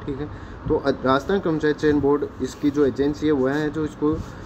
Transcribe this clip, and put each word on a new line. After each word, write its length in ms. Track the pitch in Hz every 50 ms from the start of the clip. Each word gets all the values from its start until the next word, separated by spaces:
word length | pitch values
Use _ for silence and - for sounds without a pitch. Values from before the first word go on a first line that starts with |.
| -
ठीक 140 | 151 135 131
है। 100 | 151 151 - - - - - - -
तो 80 | - 156
अ-, 180 | 147 - 139 127 - 120
राजस्थान 340 | 131 135 139 - - 196 196
कर्मचारी 340 | 185 175 156 151 151 151 147
चयन 260 | 151 156 151 147 147
बोर्ड, 260 | 139 139 147 143 143 135 - - 131
इसकी 260 | 127 - - 151 143
जो 140 | 135 147 143
एजेंसी 400 | 131 110 131 143 147 147 - 147
है, 60 | 156 151
वह 200 | 131 127 135 143
है 160 | 151 151 147
जो 160 | 151 160 156
इसको 320 | 147 - - 147 151 160 - - - - - -